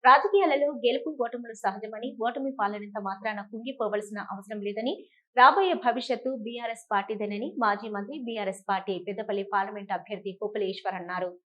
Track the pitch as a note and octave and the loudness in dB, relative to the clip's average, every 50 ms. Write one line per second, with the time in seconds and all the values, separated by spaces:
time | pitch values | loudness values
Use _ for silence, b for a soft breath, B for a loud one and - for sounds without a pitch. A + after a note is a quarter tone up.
0 | - B3+ C4 D5 - G#4 G4+ G4+ F#4+ D#4+ C#4 C#4+ D4 D4 D4 A#3+ A3+ A#3 B3 B3 | 10 10 8 10 8 4 4 4 6 6 4 4 2 0 0 2 2 2 2 2
1 | - D#4 D#4 C4+ A#3+ A#3 - A#3+ A#3+ A#3 A3+ - - G3+ F#3+ G3+ A3 A3 A3 G#3+ | -2 -4 -4 -2 -4 -4 -4 -10 -10 -12 -14 -4 -4 -4 -4 -4 -10 -10 -10 -8
2 | A#3 C4 - - A3 A#3+ A#3 C4+ C4+ C4+ C4+ C4 G#3 G3+ G#3 G#3 G#3 G#3 G3+ A3 | -8 -10 -6 -2 -2 -2 -2 -2 -4 -4 -2 -2 -2 -2 -2 -4 -8 -8 -8 -6
3 | G3 F#3+ G3 G3 G#3 A3 G#3 G#3 G3+ G3+ G#3 A3 A#3 C4 C4+ C4+ A3 G#3 G3+ G#3 | -6 -6 -6 -4 -4 -6 -6 -6 -10 -10 -12 -10 -8 -8 -4 -2 -2 0 0 -2
4 | G#3 G3+ G#3+ G3+ - - G3 G3 G3 G3+ A3 G#3 G3+ G3+ G3+ G#3+ A3+ C4 G4 B | -4 -6 -10 -10 -8 -8 -10 -12 -10 -10 -10 -6 -6 -6 -4 -2 -4 -4 -4 B
5 | B B B B B _ _ B3 B3 C#4+ - G4 G4 F#4 E4 A#3 - B3 A3+ B3+ | B B B B B _ _ 10 10 10 10 8 4 4 2 2 2 2 2 2
6 | A#3+ - B3 A3 - B3+ C4+ A#3 G#3 A#3 A#3 A#3+ A#3 A#3 A3+ A3+ - _ G#3+ G3 | -2 -4 -4 -2 -2 -4 -4 -4 -6 -8 -8 -6 -6 -8 -8 -8 -6 _ -2 -2
7 | G3 G3+ A3 G3+ G#3+ G#3 G#3 G3+ A#3+ D#4+ - C#4 A#3 G#3 G3+ G3+ A3 A3 G#3 G3+ | 0 -2 -4 -4 -4 -4 -4 -6 -6 -6 -2 0 2 2 2 0 -4 -6 -6 -6
8 | G3+ G#3 D4 D#4 B3 A#3 A3+ A3 G3+ F#3+ F#3 - - - G3 F#3+ F#3+ - F#3+ F3 | -8 -8 -10 -10 -8 -6 -6 -4 -4 -4 -6 -6 -4 -2 -2 -2 -2 -4 -6 -4
9 | F3+ - G3 F#3+ G#3+ - G3+ G3+ G3 G3 G#3 G3 G3 G3+ G#3 G#3 G3+ G3+ G3 F3 | -4 -8 -8 -6 -4 -4 -4 -4 -4 0 0 0 0 -2 -6 -12 -6 -6 -6 -6
10 | - - G#3+ F#3 - G3+ F#3 - A3+ G#3 G#3 A3+ G3+ F#3 F#3 - - G3 F#3+ F3+ | -4 -8 -10 -8 -8 -10 -8 -6 -8 -6 -2 -2 -2 -2 -4 -4 -6 -6 -6 -6
11 | E3+ F3 F#3 F3+ F#3 F3+ F3+ F3 _ | -8 -6 -6 -4 -4 -6 -8 -12 _